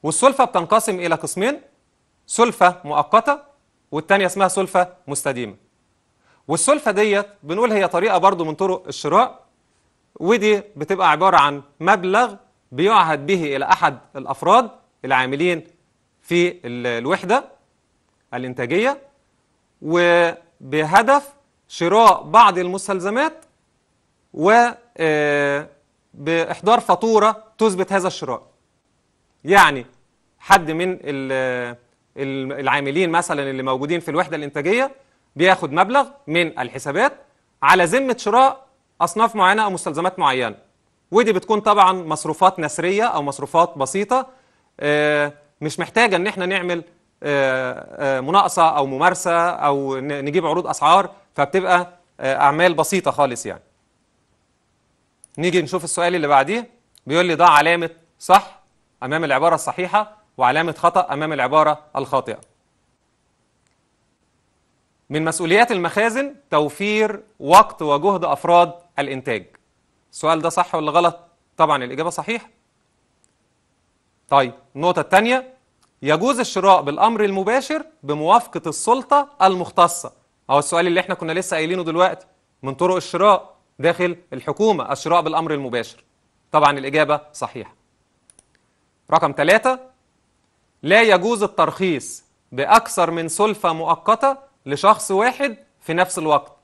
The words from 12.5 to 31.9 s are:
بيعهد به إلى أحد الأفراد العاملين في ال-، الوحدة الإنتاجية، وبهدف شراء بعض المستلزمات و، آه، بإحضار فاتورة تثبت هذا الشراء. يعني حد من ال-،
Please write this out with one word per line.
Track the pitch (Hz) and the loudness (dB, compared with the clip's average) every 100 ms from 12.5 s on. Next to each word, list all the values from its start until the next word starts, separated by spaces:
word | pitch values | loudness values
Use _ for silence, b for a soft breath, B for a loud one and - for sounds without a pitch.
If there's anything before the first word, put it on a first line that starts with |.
| _ _ | _ _
بيعهد | 127 190 220 165 151 143 | -2 2 4 2 0 -2
به | 190 151 135 | -2 -2 -4
إلى | - | 0
أحد | 185 165 127 _ 139 | 0 0 -4 _ -14
الأفراد | 135 135 165 226 226 - _ _ 131 | -10 -4 2 2 2 -12 _ _ -2
العاملين | 131 127 143 175 165 - _ _ _ _ _ | -2 0 -2 -2 -2 -8 _ _ _ _ _
في | _ 175 175 | _ 0 0
ال-، | 175 123 120 120 | -4 -12 -6 -4
الوحدة | 117 127 190 185 247 - _ _ _ _ _ _ _ _ | -4 -4 -6 -2 -2 -2 _ _ _ _ _ _ _ _
الإنتاجية، | 123 127 123 120 170 247 277 _ _ _ _ _ _ _ _ | -12 -12 -8 -4 -2 -2 -4 _ _ _ _ _ _ _ _
وبهدف | 151 170 175 175 170 175 _ _ 131 151 151 196 226 285 277 _ _ _ _ | -2 2 4 4 2 -2 _ _ -6 -4 2 4 4 2 0 _ _ _ _
شراء | - 170 208 226 180 | -4 0 6 6 4
بعض | 147 208 220 180 | 4 6 6 4
المستلزمات | 180 185 - 190 185 226 311 311 _ _ _ _ _ _ _ _ _ | -4 -6 -6 -4 -4 -2 -4 -6 _ _ _ _ _ _ _ _ _
و، | - 175 226 240 - _ - | -2 4 4 4 -2 _ -4
آه، | 160 151 147 147 143 143 160 _ _ _ _ | -2 0 0 0 0 -4 -8 _ _ _ _
بإحضار | - 143 165 165 160 190 233 | -10 -4 -2 -2 -4 2 2
فاتورة | 233 180 226 220 208 214 - - | 2 0 2 2 2 0 -14 -2
تثبت | 220 185 185 | 0 0 -2
هذا | 196 180 | -2 -2
الشراء. | - 135 120 _ _ _ _ _ _ _ _ _ _ | -6 -10 -10 _ _ _ _ _ _ _ _ _ _
يعني | 139 202 165 139 117 _ _ _ _ _ | 2 4 4 2 -12 _ _ _ _ _
حد | - 196 160 | 2 2 2
من | 160 180 | -4 -4
ال-، | 185 143 139 135 131 131 127 120 120 _ | -6 -8 -8 -4 -4 -2 -4 -8 -12 _